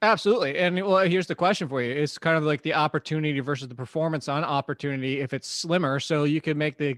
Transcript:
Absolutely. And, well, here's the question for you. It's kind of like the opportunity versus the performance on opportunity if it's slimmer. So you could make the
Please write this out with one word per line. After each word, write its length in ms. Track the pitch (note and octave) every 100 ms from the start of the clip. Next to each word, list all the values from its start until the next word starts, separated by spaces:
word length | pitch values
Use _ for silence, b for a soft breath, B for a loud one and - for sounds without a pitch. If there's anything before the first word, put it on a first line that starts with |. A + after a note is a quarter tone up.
Absolutely. 560 | G#3+ G#3 G3+ A#3+ C#3 D3+
And, 180 | F3+ F3+ G3
well, 120 | F#3+
here's 220 | F#3 F#3 E3+
the 80 |
question 320 | D#3 F3+ G#3 D3
for 160 | C3+
you. 80 | A#2+
It's 280 | D3 D3 -
kind 180 | E3 D#3+
of 80 |
like 180 | D3+ D3
the 120 | D3+
opportunity 640 | D3+ D3+ D3+ - D#3 D3+ C#3
versus 260 | B2+ C3 B2+
the 80 |
performance 540 | B2 A#2+ D#3+ D#3+ D3+ -
on 160 | C#3
opportunity 760 | C3+ C#3 - C#3 C#3+ C3+ C3 C#3
if 140 | C3
it's 160 | C3+ -
slimmer. 500 | - E3+ F3+ C#3+ C3+
So 240 | - D3+
you 180 | D3 D3+
could 160 | D#3+ D3+
make 220 | D3+ -
the 160 | C#3+